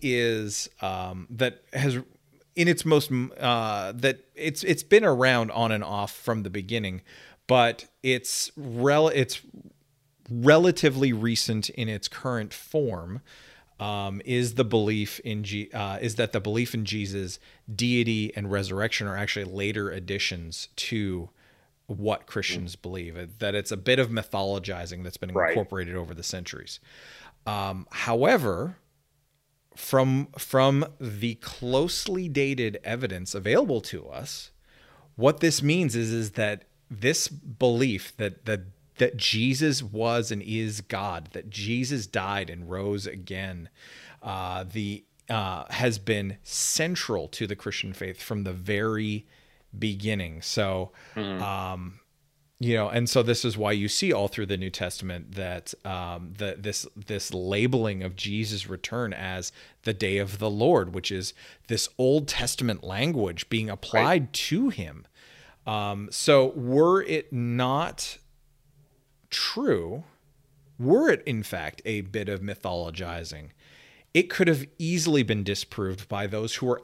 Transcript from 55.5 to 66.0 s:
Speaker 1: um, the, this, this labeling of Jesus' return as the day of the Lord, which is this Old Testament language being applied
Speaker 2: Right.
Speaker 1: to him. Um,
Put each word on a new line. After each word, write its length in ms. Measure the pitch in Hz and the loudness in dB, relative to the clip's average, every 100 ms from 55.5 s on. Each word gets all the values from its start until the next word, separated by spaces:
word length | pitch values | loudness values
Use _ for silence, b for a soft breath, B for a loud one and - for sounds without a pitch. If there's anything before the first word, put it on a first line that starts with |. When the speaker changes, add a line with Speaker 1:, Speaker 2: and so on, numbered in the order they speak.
| 90 - - | -8 -10 -12
Speaker 1:
um, 480 | 98 92 87 87 87 98 | -8 -6 -6 -8 -12 -8
the, 180 | 101 87 | -8 -6
this, 300 | 101 - - - | -6 -6 -8 -14
this 380 | 98 101 - | -8 -6 -4
labeling 680 | 92 92 101 123 127 110 95 | -4 0 2 4 2 0 -2
of 140 | 92 90 | -6 -6
Jesus' 540 | 104 104 107 104 95 | -4 -2 -2 -4 -8
return 420 | 92 - 117 117 | -8 -6 -6 -6
as 400 | 92 95 92 90 B B B | -6 -6 -6 -8 B B B
the 100 | - | -4
day 260 | 98 101 98 | 0 2 2
of 200 | 98 98 | 0 -2
the 100 | 107 | -2
Lord, 460 | 104 131 156 90 90 | 2 6 6 4 -4
which 160 | - | -4
is 220 | 95 90 - B B - | -4 -6 -10 B B -4
this 220 | 110 - - | -2 -2 2
Old 320 | 127 151 139 | 4 4 2
Testament 520 | - 120 - 123 98 | -2 -2 0 -2 -2
language 680 | - 98 147 151 98 85 - | -4 -2 0 2 0 -2 -2
being 200 | 113 110 | -2 -2
applied 520 | 101 - 110 127 175 | -6 0 4 6 4
Speaker 2:
Right. 120 | 131 | 2
Speaker 1:
to 360 | - - 170 269 | -4 0 2 2
him. 360 | - 82 71 - b b b b b - | 0 -8 -12 -20 b b b b b -6
Um, 400 | 107 104 101 | -2 -2 -4